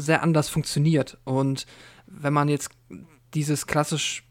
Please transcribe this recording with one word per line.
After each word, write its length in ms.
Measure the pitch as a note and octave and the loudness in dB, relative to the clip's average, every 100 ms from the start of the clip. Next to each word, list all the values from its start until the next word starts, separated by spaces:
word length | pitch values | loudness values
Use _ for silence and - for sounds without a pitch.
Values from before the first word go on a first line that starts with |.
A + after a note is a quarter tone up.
sehr 220 | C#3+ D#3+ | 0 2
anders 260 | E3+ D#3 C#3+ | 4 2 2
funktioniert. 680 | - - - D3+ D#3 B2+ - | -2 -2 2 2 2 0 -6
Und 400 | - C3 C3+ C3+ - - - - - | -4 0 0 -2 -6 -18 -20 -20 -20
wenn 260 | - C#3+ | -6 0
man 160 | D3 D3 | 2 2
jetzt 220 | C#3+ - _ - - - D3 _ | 0 -4 _ -20 -20 -20 -20 _
dieses 320 | D#3 D3 D3 - | -4 -2 -2 -2
klassisch 580 | D3+ D3+ D3+ - - - | -2 0 -2 -4 -6 -14